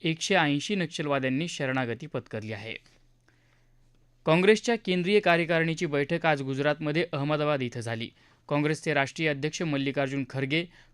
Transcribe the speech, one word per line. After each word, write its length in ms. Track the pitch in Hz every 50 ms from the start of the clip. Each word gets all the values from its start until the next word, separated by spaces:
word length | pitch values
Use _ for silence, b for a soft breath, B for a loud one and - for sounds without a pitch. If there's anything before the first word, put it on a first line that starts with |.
| -
एकशे 300 | 165 160 160 - - 190
ऐंशी 400 | 180 160 143 143 147 - - 208
नक्षलवाद्यांनी 760 | 190 170 151 - - 156 143 139 135 131 131 131 143 170 170
शरणागती 580 | - - 143 131 131 131 127 117 117 120 -
पत्करली 460 | 147 - 127 - - - 110 107 107
आहे. 220 | 107 101 107 113 - - - _ _ _ _ _ _ _ _ b b b b b b b b b b _ _ _ _ _ _ _ _ _ -
काँग्रेसच्या 500 | 156 160 175 185 202 220 208 - 240 233
केंद्रीय 440 | 220 - 196 185 180 170 190 208 208
कार्यकारिणीची 680 | 208 180 170 170 170 151 170 165 165 165 160 - 175
बैठक 400 | 151 143 143 143 - 170 165 165
आज 160 | 160 151 139
गुजरातमध्ये 640 | 135 135 135 135 139 147 151 156 156 151 147 165 170 -
अहमदाबाद 500 | - 139 139 147 151 147 147 147 147 135
इथं 180 | 127 120 - 123
झाली. 300 | 107 117 117 113 117 - b b b b b b b -
काँग्रेसचे 460 | 147 147 147 151 156 - - 165 147
राष्ट्रीय 340 | 143 139 131 - - 160 156
अध्यक्ष 340 | 143 139 139 156 - -
मल्लिकार्जुन 640 | 180 160 143 139 135 139 135 143 139 131 139 139 131 -
खरगे, 340 | - 135 139 135 151 165 170 170 b b b b